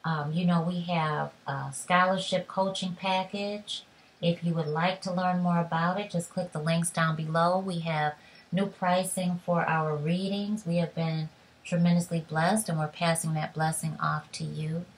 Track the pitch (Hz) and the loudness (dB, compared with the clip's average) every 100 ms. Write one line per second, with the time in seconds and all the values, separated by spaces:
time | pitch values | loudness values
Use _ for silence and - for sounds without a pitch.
0 | 165 156 147 165 175 170 165 180 170 170 | -2 -2 -2 0 2 2 2 -2 -2 0
1 | 156 151 143 - - 139 135 139 - 180 | 0 0 -4 -8 -8 -6 -6 -8 2 4
2 | 185 190 - 180 - - 190 190 185 175 | 4 2 0 -2 -2 -2 -2 -2 -6 -4
3 | 190 185 190 202 202 208 - - - - | 0 0 -2 -6 -6 -6 -8 -12 -12 -20
4 | - _ 170 170 170 165 151 151 180 185 | -20 _ 0 0 0 0 0 0 0 0
5 | 190 180 180 180 180 170 165 160 175 190 | -4 0 2 2 2 2 2 0 0 0
6 | 208 175 - - 175 156 156 165 165 - | -2 -4 -4 -6 -4 -4 0 0 0 0
7 | 160 160 156 160 170 185 190 175 165 156 | 0 0 0 2 4 2 0 -4 -2 0
8 | 151 151 - - - 175 196 - 180 185 | 0 -2 -18 -20 -4 -2 -2 0 2 2
9 | 185 - 180 175 - 170 - 160 156 151 | 0 -2 -2 -2 0 0 2 2 0 0
10 | 151 180 196 202 202 214 170 170 165 - | 0 0 0 -2 -2 -4 0 0 0 -2
11 | 165 160 156 - - - - 175 175 175 | -2 -2 -4 -10 -20 -20 -4 4 6 4
12 | 170 170 160 156 170 220 - 160 151 - | 2 -4 -2 0 2 2 0 -2 -2 0
13 | 170 165 165 156 156 156 160 160 160 - | 0 2 0 -2 -2 0 0 0 -4 -2
14 | 156 151 - - 156 151 156 165 175 | -2 -2 -6 -8 -8 -4 -4 -4 -6